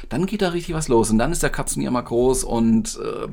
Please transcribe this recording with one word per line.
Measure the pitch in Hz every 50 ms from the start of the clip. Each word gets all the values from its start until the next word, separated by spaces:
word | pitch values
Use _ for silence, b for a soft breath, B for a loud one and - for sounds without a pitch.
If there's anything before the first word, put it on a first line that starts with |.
| B B
dann | - 139 180 190
geht | 214 202 196
da | 175
richtig | 170 175 165 - 160
was | 156 156 139
los | 123 110 104 92
und | 110 110
dann | 120 147
ist | 170 -
der | 156 139
Katzenjammer | - - 131 - - 139 135 135 123 123 120
groß | - 117 120 123 131 131 - -
und, | 101 117 113 113 113 113 113 107 - - - -
äh, | 110 - - 110 104